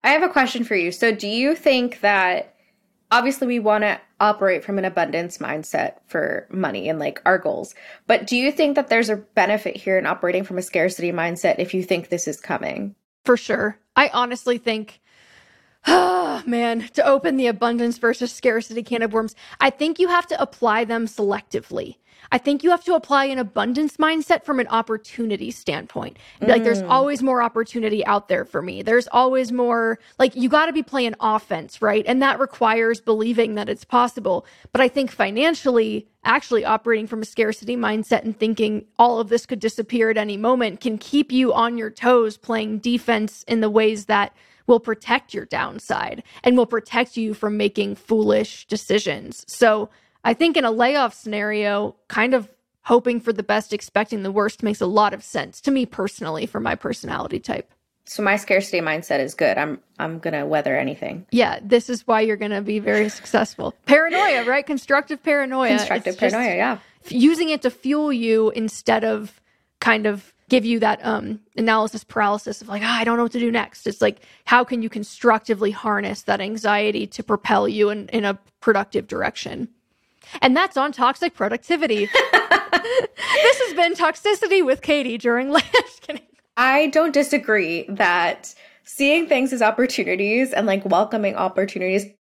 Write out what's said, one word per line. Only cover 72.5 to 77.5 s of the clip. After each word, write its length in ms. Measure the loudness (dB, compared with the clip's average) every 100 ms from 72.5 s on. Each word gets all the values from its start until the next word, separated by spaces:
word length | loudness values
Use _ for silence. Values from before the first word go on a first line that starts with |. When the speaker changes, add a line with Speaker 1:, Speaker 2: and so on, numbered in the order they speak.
| -12
Speaker 2:
of, 80 | -8
like, 120 | -6 -2
"Ah, 120 | 0
I 40 |
don't 140 | 0 0
know 60 |
what 80 | 0
to 60 | 0
do 120 | -2
next." 360 | -2 -4 -8 -8
It's 140 | 0
like, 200 | -2 -2 _ _ 2
how 180 | 2
can 180 | 2 -4
you 60 | -6
constructively 840 | -8 -12 -4 0 0 0 -2 -2
harness 500 | -4 -4 -2 -4 -8
that 160 | -2 -2
anxiety 680 | -2 -4 0 0 0 -2 -6
to 160 | -10
propel 440 | -4 -4 2